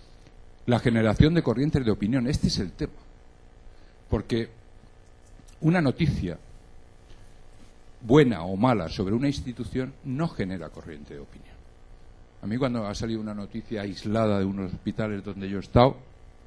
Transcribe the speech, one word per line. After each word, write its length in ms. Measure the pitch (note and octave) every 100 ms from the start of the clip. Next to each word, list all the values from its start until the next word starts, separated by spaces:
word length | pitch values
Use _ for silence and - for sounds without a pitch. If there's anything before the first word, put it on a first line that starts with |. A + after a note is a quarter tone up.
| - - - - - - -
La 140 | A#2
generación 560 | B2+ A2+ A2 G2+ D3+ E3
de 80 |
corrientes 420 | D3 A2+ D3 D3+ B2
de 60 |
opinión, 340 | G2 G2+ C3 A#2+
este 220 | D#3 -
es 100 | -
el 140 | F#2
tema. 220 | - D3+ - - - - - - - - - - - -
Porque 400 | A#2 - A#2 A2+ - - - - - - - - - - -
una 180 | D#3 F3+
noticia, 600 | C#3+ - - - F2+ D#2+ - - - - - - - - - - - - - - - -
buena 440 | A2 C3+ C3+ G2 F2
o 100 | F#2+
mala, 340 | B2 A2+ D#2+
sobre 240 | G2 F#2+
una 140 | A#2 C#3
institución 640 | C#3 B2+ A#2+ A#2+ B2+ C3 C#3 C#3+
no 220 | C3 E3
genera 420 | - F#2+ F#2 D#2
corriente 440 | - - D2 D2
de 60 | C#2+
opinión. 340 | C#2+ - - - - - - - - - - -
A 60 | G2+
mí 100 | A#2
cuando 300 | C3+ A#2+ G#2
ha 80 | G#2
salido 260 | A#2 A2+
una 140 | G#2+ G#2
noticia 460 | G2 A#2 G#2+ G#2+
aislada 580 | G2+ F#2 G#2+ G#2+ A2 G2+
de 60 | F#2+
unos 280 | G2 F#2
hospitales 500 | - - G2+ A2 G2+
donde 260 | G2 F#2+ F#2+
yo 80 | G2
he 40 |
estado, 360 | F#2 B2 B2+ - - - - -